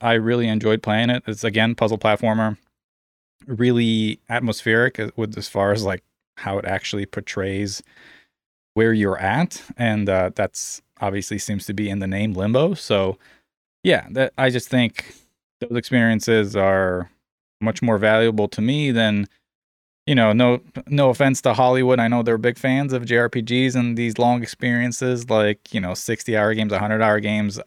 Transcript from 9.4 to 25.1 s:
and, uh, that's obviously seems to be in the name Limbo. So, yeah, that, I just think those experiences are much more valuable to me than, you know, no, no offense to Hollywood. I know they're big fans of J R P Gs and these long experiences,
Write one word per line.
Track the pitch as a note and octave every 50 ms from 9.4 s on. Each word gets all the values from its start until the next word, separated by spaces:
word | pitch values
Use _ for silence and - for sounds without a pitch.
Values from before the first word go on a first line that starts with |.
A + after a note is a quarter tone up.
| F3 - - - - - -
and, | - A#2+ A2+ G#2+ G#2+ G2+ G2
uh, | F#2+ F#2 F#2 F#2 -
that's | - G2+ F#2 - - - - - - - _ _ -
obviously | - G2+ F#2+ G2+ F#2+ - G#2+ G2+
seems | - - G#2+ G2 -
to | - G#2
be | G2 G#2+ G#2
in | G2 G2+
the | G2
name | F#2+ F#2 G2 G#2+ A2 G2
Limbo. | F2+ F#2+ G#2+ A#2 B2+ D3+ F3+ G3+
So, | - - - A2 G2 F#2+ F#2+ F#2+ - _ _ _ _ _ _ _ _ _ _ _ _ -
yeah, | F3+ E3 G#2 - - -
that, | C3 C3 - - -
I | C3 C3
just | B2 B2 - -
think | - B2+ A#2+ A2 - - - - - - _ _ _ _ _ _ _ _
those | - A#2+ A#2+
experiences | A#2+ A2 - C3 B2 A#2 A2+ A2+ G#2+ - - A2+ A2 G#2 G2+ A2
are | G#2 F#2+ F#2+ F#2+ F#2+ F#2+ F#2 F2+ F2+ F2+ - _ _ _ _ _ _ _ _ _ -
much | G#2+ A2+ A2 - -
more | A#2+ A2 G2+
valuable | G#2 G#2+ A2 A2 A2+ A2+ A2 G#2+ G#2
to | G2+ - - G#2
me | A#2+ C#3 D3+ D3+ C#3 B2
than, | A#2 A2+ G#2+ G#2 G2+ G2+ - _ _ _ _ _ _ _ _ _ _ _ _ _ _ _
you | - D3
know, | B2+ A2+ G#2+ G#2+
no, | A#2 B2+ B2 B2 B2 - _ - - -
no | - D3 C#3+ C#3+ C3
offense | A#2+ - C#3+ C3+ C3+ - -
to | C3 A2+
Hollywood. | A2+ C3 B2 B2+ C3 B2+ B2 B2+ B2
I | A#2 A2+
know | B2 A#2+ A#2
they're | A#2 A#2 A2
big | A2 A#2+ A#2+ -
fans | - C3 B2+ C3+ C#3+ C#3 C3
of | B2+ A#2+
J | A2 A#2+
R | A#2 A#2+ A#2
P | - B2+
Gs | A2+ A2 A#2+ B2+ C3 C3 B2
and | B2+ A#2+ A#2+ A#2
these | A2+ A#2+ A#2 G#2+ -
long | A#2+ A#2+ B2 A#2+ A#2
experiences, | - - - - B2 A#2+ A#2+ A#2+ B2 A#2 - C3 B2+